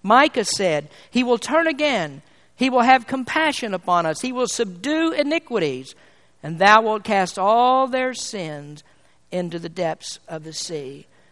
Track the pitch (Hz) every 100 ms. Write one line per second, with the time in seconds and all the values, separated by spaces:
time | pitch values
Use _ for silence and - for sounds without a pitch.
0 | 190 233 302 - 202 - 190 151 147 -
1 | - 240 247 240 - 302 330 277 294 233
2 | 156 139 - _ _ - 262 254 233 262
3 | 233 269 240 311 311 269 226 185 180 175
4 | 165 156 254 247 247 - 220 175 233 311
5 | 330 320 285 320 - 233 156 131 131 -
6 | _ _ _ _ 143 160 196 220 220 214
7 | 202 202 185 - 190 233 247 262 262 254
8 | 254 247 - 214 160 151 143 151 - _
9 | _ _ _ 180 175 170 170 165 170 156
10 | - - - 160 156 156 - 160 135 139
11 | - _ _